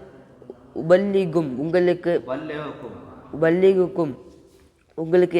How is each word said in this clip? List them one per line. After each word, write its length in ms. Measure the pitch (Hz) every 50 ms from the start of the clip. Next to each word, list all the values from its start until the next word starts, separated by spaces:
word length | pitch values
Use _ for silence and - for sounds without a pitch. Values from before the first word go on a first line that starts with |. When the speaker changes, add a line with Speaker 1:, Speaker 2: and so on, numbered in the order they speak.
| - - - - - - - - - - - - - - - -
Speaker 1:
உபல்லிகும், 680 | 143 165 180 190 202 202 196 196 190 165 156 170 160 135 123 120
உங்களுக்கு 500 | 147 165 165 180 180 180 175 180 - 175 170 143 -
Speaker 2:
உபல்லிகுக்கும். 680 | 156 131 147 156 156 147 151 151 143 - - 123 113 101 - - - - - - - -
Speaker 1:
உபல்லிகுக்கும், 800 | 143 160 165 170 185 190 196 196 185 180 165 - 180 165 143 123 - - - - - _ _ _ _ _ _ _ _ _ _ - 160
உங்களுக்கு 340 | 165 160 175 180 180 175 175